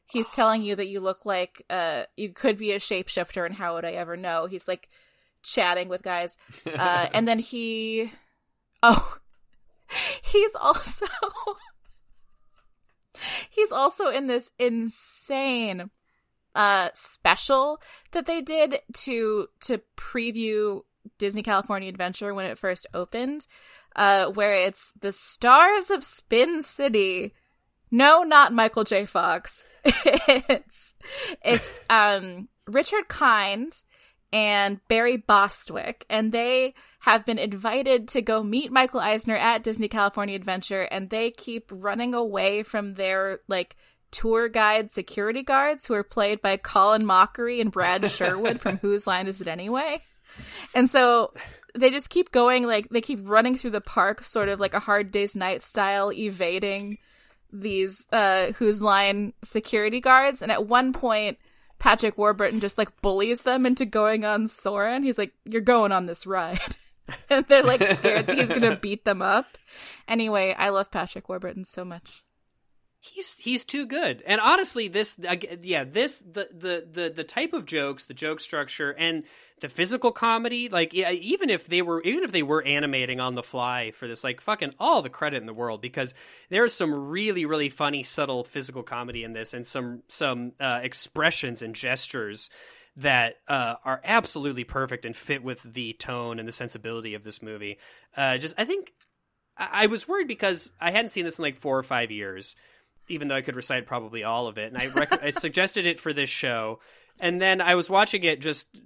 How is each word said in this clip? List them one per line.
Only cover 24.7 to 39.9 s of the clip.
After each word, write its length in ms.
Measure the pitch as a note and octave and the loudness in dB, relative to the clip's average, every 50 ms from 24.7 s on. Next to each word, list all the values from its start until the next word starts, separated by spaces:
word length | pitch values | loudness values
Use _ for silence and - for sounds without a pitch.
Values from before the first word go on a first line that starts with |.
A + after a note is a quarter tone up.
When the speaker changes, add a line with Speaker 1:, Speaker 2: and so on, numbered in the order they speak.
| G3 - - - - - | -2 -4 -8 -8 -8 -6
Speaker 1:
the 100 | - G3+ | -6 -4
stars 800 | G3 - - - - - - A#3+ B3+ D4 E4+ F#4+ G#4 G4+ F4+ - | -4 -2 -2 -2 -2 2 8 10 10 12 10 10 8 4 2 0
of 140 | G4 C4+ - | -2 -2 0
Spin 580 | - - - - _ A3+ A#3 B3+ E4 F4 D#4+ D4 | -2 -2 -2 -2 _ 4 4 4 4 2 -2 -2
City. 680 | - - - C#4 C#4 A3 G#3 G3 F#3+ F#3 F3+ G3 G3+ - _ _ _ _ _ _ _ _ _ _ _ | -4 -2 0 0 2 2 2 2 2 0 -4 -6 -8 -10 _ _ _ _ _ _ _ _ _ _ _
No, 320 | A#3 A#3+ C4+ D4 D#4+ E4+ F4+ | 4 6 8 10 10 8 8
not 300 | D#4 D#4 D4 C#4 - A#3 | 8 8 8 8 8 6
Michael 300 | A#3 A3+ G#3+ - A3+ G#3 | 2 2 2 2 0 0
J. 220 | - A3 F#3+ G3+ | 2 0 0 0
Fox. 600 | F#3+ - F#3 F3 F3 E3 F3+ - - - - - - _ _ - | 0 -2 0 2 2 0 -2 -4 -8 -10 -10 -10 -12 _ _ 2
<laughs> 0 | |
It's, 1120 | - - - - - - - - - C4+ C4 - - C4 - - _ - - - - - _ - - C#5 C#5 C5 G#4+ F4 - - | 4 4 6 4 4 4 6 6 4 4 4 4 0 0 -2 -2 _ -8 -6 -6 -8 -10 _ -18 -14 -10 -8 -8 -8 -8 -4 0
it's, 360 | - A#3+ A3+ - - - - - - | 0 0 0 0 -4 -10 -8 -2 2
um, 580 | A3+ A3 G#3 G#3 G3+ G3 F#3+ F#3+ F3 F3+ G#3 - _ _ _ - | 4 4 6 4 4 0 -2 -6 -12 -12 -14 -16 _ _ _ -2
Richard 400 | G#3 C4+ E4+ - G4+ G#4+ G4+ - | 0 0 0 2 0 -2 -2 -4
Kind 640 | - - D4+ B3+ A3+ G#3 G3 G3 G3+ G#3+ C4 E4 - - - _ _ _ _ _ _ _ _ _ | -4 2 4 4 4 4 2 0 -2 -4 -6 -8 -10 -14 -20 _ _ _ _ _ _ _ _ _
and 480 | - A3 G#3+ G#3 G#3 G3+ G3+ G3 G3+ G3 - _ | -2 0 2 2 2 2 2 2 0 -4 -2 _
Barry 300 | A3+ A3+ A#3 A#3+ B3+ A3+ | 2 2 4 2 0 0
Bostwick, 880 | - - G#3 G3+ G3+ G3+ - - - - D#3+ - - - A#3 - - - | 2 4 6 6 6 4 0 -6 -8 -8 -8 -8 -8 -8 -10 -10 -8 -4
and 220 | - A3 A3 A3 | -2 0 0 0
they 420 | A3 A#3 A#3 B3 B3+ B3+ C4 C4 - - - _ _ _ | 0 0 0 2 2 2 0 0 -4 -10 -20 _ _ _
have 260 | - - A3 A3+ G#3 | 4 4 4 4 4
been 120 | - A3+ A3 | 0 -2 -2
invited 720 | E3+ G#3 G3+ F#3+ G3+ A3+ A3 C4+ C4+ C4+ C4 B3 G#3+ - | -2 -4 -4 -4 -4 -2 -2 0 2 4 2 2 2 0
to 120 | - C4 | -2 -2
go 200 | G#3+ - A3 A3 | 0 0 0 0
meet 300 | G#3+ G3+ A3 C4 D4+ C4+ | 0 0 -2 -2 -2 2
Michael 300 | B3+ C4 C4 B3+ C4+ B3+ | 4 4 4 4 0 -2
Eisner 340 | F3 G#3 G#3+ A3 - A#3 A3 | 0 0 0 0 0 -2 -2
at 280 | - - A#3 A#3 A3 A3 | 2 2 2 2 0 -2
Disney 260 | A3+ A3 A3+ A3 | -4 -4 -4 -4
California 460 | G#3 | -4